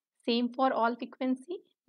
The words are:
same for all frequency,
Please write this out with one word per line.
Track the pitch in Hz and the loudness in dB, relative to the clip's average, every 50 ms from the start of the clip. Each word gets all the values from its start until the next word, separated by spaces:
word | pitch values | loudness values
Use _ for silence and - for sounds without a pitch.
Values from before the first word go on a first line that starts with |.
| _ _ _ _ _ | _ _ _ _ _
same | 254 233 240 240 240 240 | 0 2 2 2 0 0
for | 269 262 262 | 2 2 2
all | - - 226 233 240 233 | 2 2 2 0 0 -2
frequency, | 247 233 - - 262 262 254 262 - 349 370 427 - _ _ _ _ | -6 -10 -8 -4 -2 -2 -2 -2 -4 -8 -10 -10 -12 _ _ _ _